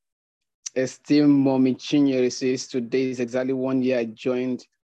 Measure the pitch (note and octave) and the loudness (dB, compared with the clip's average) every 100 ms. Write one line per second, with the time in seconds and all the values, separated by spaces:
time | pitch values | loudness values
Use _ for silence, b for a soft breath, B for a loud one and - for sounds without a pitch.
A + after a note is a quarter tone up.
0 | _ _ _ _ _ _ - B2+ B2+ - | _ _ _ _ _ _ -10 -6 -6 -8
1 | - D3 D3 C#3+ C3+ C3 C3 B2 - D3 | 0 4 6 4 4 2 2 0 -2 2
2 | C#3 B2+ B2 - C3 C3 - C3 A#2 C3 | 2 2 0 0 -2 -4 -4 -6 -4 -2
3 | C3 B2+ A#2+ B2+ C3 C3 C3 C3 B2+ B2+ | -2 -4 -4 -4 -4 -4 -2 0 0 0
4 | A#2 A2 C3+ B2 B2+ B2 - _ | -2 -6 -4 -2 -4 -6 -10 _